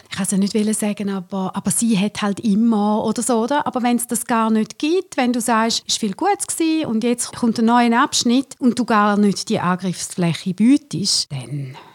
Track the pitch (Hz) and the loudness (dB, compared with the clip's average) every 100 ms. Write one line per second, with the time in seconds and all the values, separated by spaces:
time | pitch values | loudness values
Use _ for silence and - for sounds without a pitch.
0 | - - 196 196 196 226 214 214 208 202 | -10 -8 -2 0 0 0 -2 -2 -4 -4
1 | 202 196 180 196 190 208 196 - 226 214 | -4 -6 -6 -6 -4 -4 -2 0 2 2
2 | 208 - 208 196 233 196 233 214 208 214 | 0 -2 -4 -2 0 2 4 2 2 2
3 | 220 214 226 233 226 285 - 247 240 240 | 0 -2 0 0 2 0 -2 -2 0 0
4 | - 240 - 233 220 220 214 - 294 359 | 0 -6 -2 0 2 2 0 -4 0 0
5 | 359 - 247 247 233 226 226 226 - - | -2 -2 0 0 0 2 2 -2 -4 -4
6 | 220 190 - 403 - - 320 320 311 220 | -4 -2 -2 0 -4 -2 0 0 -2 -2
7 | 233 240 - - 240 220 226 240 240 233 | 0 -2 -4 -2 -2 2 4 4 4 2
8 | 294 - 240 247 269 - 262 208 226 220 | 2 0 2 0 0 0 0 0 0 2
9 | 208 202 208 185 - 220 175 180 190 170 | 4 4 2 0 -2 -2 0 -2 -4 -6
10 | - - 175 160 - 175 220 285 - 147 | -8 -2 -2 0 -4 2 4 4 2 -6
11 | 202 - - 139 123 143 135 131 - | -2 -2 -4 -8 -8 -8 -10 -14 -20